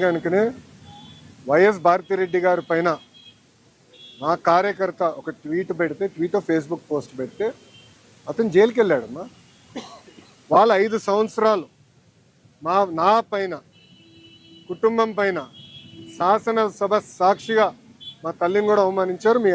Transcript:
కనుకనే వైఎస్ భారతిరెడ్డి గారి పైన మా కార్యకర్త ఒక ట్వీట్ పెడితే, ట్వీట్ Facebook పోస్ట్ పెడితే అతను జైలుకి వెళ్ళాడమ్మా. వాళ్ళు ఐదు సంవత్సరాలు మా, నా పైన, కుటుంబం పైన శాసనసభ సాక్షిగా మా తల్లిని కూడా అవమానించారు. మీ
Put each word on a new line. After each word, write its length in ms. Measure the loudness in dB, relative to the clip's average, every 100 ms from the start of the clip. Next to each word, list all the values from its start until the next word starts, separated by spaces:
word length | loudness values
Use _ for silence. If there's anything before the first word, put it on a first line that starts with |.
కనుకనే 380 | 0 0 0 0 0 -4 -18 -20 -20 -20 -20 -20 -20 -16 0
వైఎస్ 320 | 4 4 4 2
భారతిరెడ్డి 540 | 0 -2 -4 -2 0
గారి 180 | 0 0 -2
పైన 180 | -2 0 -2 -8 -20 -20 _ _ _ _ _ _ -20 -20 -8
మా 100 | -4 0 2
కార్యకర్త 540 | 2 2 -2 -6 -2 -4 -4
ఒక 100 | -12 -12
ట్వీట్ 300 | -6 -6 -4 -4
పెడితే, 240 | -4 -4 -8
ట్వీట్ 220 | -4 -4 -2 0
Facebook 320 | -2 -2 -10 -6
పోస్ట్ 220 | -6 -6 -12
పెడితే 260 | -12 -6 -6 -6 -20 -20 -20 _ _ _ -10
అతను 240 | -4 2
జైలుకి 240 | 4 4 4
వెళ్ళాడమ్మా. 420 | 2 0 -2 -12 -16 -18 _ _ _ -18 -18 -20 -20 -20 -20 _ _
వాళ్ళు 200 | 4 4 4
ఐదు 140 | 0 -2 -2
సంవత్సరాలు 580 | -2 -2 0 0 0 -4 _ _ _ _ _ _ _ _ _ -2
మా, 100 | 0 0 0
నా 120 | 2 2 0
పైన, 220 | -6 -6 -8 -14 _ _ _ _ -20 -20 -20 -20 -20 -14
కుటుంబం 400 | -2 0 2 -2 0
పైన 200 | -2 -2 -8 -18 -20 -20 -20 -20 -20 -4
శాసనసభ 800 | 0 0 0 0 -2 -2 -2 -2 -2 0
సాక్షిగా 480 | 0 0 0 0 0 -2 -20 -20 -20 -12
మా 80 | -12 -4
తల్లిని 260 | 0 0 2
కూడా 120 | 2 2
అవమానించారు. 520 | 0 -2 0 0 2
మీ 60 | 2